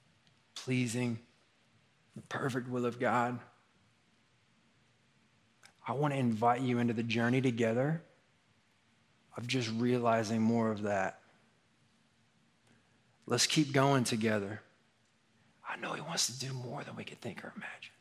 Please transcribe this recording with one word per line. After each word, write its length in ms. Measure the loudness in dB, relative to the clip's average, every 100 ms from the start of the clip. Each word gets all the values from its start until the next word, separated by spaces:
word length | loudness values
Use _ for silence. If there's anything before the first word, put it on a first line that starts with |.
| _ _ _ _ _
pleasing, 680 | -12 -2 0 0 0 -2 -4 -10 _ _ _ _ _ _ _ _ -20
the 60 |
perfect 480 | -12 -6 -4 -4 -4
will 160 | -2 -2
of 140 | 0
God. 400 | 2 2 0 -4 -12 _ _ _ _ _ _ _ _ _ _ _ _ _ _ _ _ _ _ _ _ _ -20 _ -6
I 60 |
want 200 | 0 0
to 60 | 2
invite 420 | 2 4 4 4
you 160 | 2 2
into 160 | 2
the 80 | 0
journey 400 | 0 0 2 2
together 600 | 2 2 0 2 0 -2 -6 _ _ _ _ _ _ _ _ _ _ _ _ -12
of 120 | -4
just 240 | -2 -2
realizing 680 | 0 2 2 4 2 2 2
more 300 | 2 4 2
of 140 | 0
that. 360 | -2 0 -2 -6 _ _ _ _ _ _ _ _ _ _ _ _ _ _ _ _ _ _ _ _ -4
Let's 220 | 0 2
keep 260 | 2 4
going 300 | 4 6 4
together. 580 | 2 0 0 0 -2 -8 -14 _ _ _ _ _ _ _ _ _ -12
I 100 | -10
know 160 | -8
he 80 | -8
wants 260 | -6 -2 -2
to 120 | -4
do 140 | -8
more 300 | -8 -8 -10
than 120 | -10 -12
we 100 | -14
can 120 | -12
think 260 | -12 -12
or 80 | -14 -14
imagine. 400 | -14 -14 -18 -20